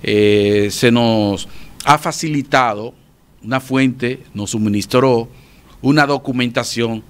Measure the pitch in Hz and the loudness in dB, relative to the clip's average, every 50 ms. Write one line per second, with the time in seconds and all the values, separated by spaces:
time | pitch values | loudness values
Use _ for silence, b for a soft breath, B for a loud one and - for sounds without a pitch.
0 | - - 104 104 104 104 104 104 101 101 104 104 101 101 101 - - 120 117 120 | -4 0 2 2 4 4 4 4 2 2 2 2 0 0 -2 0 2 2 4 4
1 | 120 117 113 110 104 101 98 92 - B B B B B B B - 135 147 151 | 2 2 2 2 0 0 -2 -4 -6 B B B B B B B 2 2 2 2
2 | - 170 147 - - 160 151 143 135 - - 135 127 120 104 104 110 117 - _ | 2 -6 -6 -4 -6 -4 -4 -4 -4 0 2 2 2 2 -2 -4 -8 -12 -14 _
3 | _ _ _ _ _ _ _ - - 110 127 131 131 - 131 131 135 131 123 131 | _ _ _ _ _ _ _ -18 -8 -4 -4 -4 -4 0 0 2 2 2 0 -2
4 | 123 120 127 131 - - - 101 104 98 - 110 107 107 101 104 95 - - 127 | -6 -6 -6 -8 -14 -14 -10 -8 -8 -4 -2 -2 0 0 0 -2 -2 2 2 4
5 | 131 135 123 117 117 117 b b b b b b b b b b - 123 127 151 | 4 4 2 0 -2 -6 b b b b b b b b b b 0 0 2 2
6 | 143 139 143 135 139 - 127 127 123 120 113 131 120 - - 117 117 113 113 110 | 2 2 0 -4 -4 -4 -2 -2 -2 -2 -2 -4 -6 -4 -4 -4 -4 -4 -4 -8
7 | 107 | -10